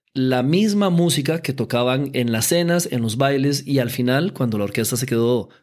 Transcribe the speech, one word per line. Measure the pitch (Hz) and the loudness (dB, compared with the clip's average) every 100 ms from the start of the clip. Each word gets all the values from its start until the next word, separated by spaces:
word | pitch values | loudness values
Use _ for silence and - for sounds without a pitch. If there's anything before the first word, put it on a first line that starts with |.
| _ | _
la | 131 127 127 | -2 0 2
misma | 131 175 214 202 196 | 2 2 2 2 2
música | 170 170 147 139 160 | 2 2 2 -2 -2
que | 160 | -4
tocaban | 135 110 123 123 131 139 | -4 -2 0 0 0 -2
en | 135 120 | -2 0
las | 113 - | 0 0
cenas, | 170 170 175 170 | 0 2 0 0
en | 123 | -2
los | 113 113 | -2 0
bailes | 139 139 139 139 139 | 0 2 0 -2 0
y | 135 | 0
al | 120 | 0
final, | - 123 135 180 | 0 0 2 0
cuando | - 123 107 | -2 -2 -2
la | 101 | -2
orquesta | 120 107 120 | -2 -2 -2
se | 127 | -2
quedó | 117 117 123 - - | 0 2 0 -2 -12